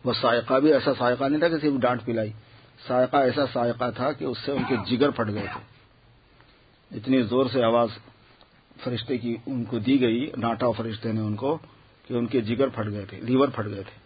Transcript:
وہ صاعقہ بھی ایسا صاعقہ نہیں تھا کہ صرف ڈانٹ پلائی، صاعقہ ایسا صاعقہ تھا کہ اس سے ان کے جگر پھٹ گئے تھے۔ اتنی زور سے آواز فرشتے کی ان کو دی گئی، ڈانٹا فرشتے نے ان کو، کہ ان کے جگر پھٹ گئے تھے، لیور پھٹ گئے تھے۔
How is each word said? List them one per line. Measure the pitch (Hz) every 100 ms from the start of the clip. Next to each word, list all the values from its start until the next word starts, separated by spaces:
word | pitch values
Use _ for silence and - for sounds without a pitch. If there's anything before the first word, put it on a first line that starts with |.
وہ | 123 110
صاعقہ | 123 120 117 131
بھی | 151
ایسا | 139 147 120
صاعقہ | 120 123
نہیں | 139 151
تھا | 170
کہ | 160
صرف | 147 135
ڈانٹ | 123 123
پلائی، | 117 113 107 107 - - - - -
صاعقہ | 127 127 143
ایسا | 127 135 135
صاعقہ | 127 120 117 123
تھا | 117 131
کہ | 139
اس | 147 120
سے | -
ان | 139
کے | 123 123 -
جگر | 120 143
پھٹ | 131 110
گئے | 104 98
تھے۔ | - - - _ _ _ _ _ _ - _ _ _ _
اتنی | 113 120 131
زور | 110 123 131
سے | 135
آواز | 113 117 113 104 - _ _ _ - _ _ -
فرشتے | 127 120 - 123
کی | 117 113
ان | 131 131
کو | 110 117
دی | 107 135
گئی، | 120 117 151 -
ڈانٹا | 117 117 123
فرشتے | 113 113 110 117
نے | 110
ان | 107
کو، | 104 135 160 - - _ _ -
کہ |
ان | 123
کے | 117 135
جگر | 104 120 135
پھٹ | 117 107
گئے | 104 95
تھے، | 98
لیور | 117 131 139
پھٹ | 123
گئے | 104 101
تھے۔ | 95 -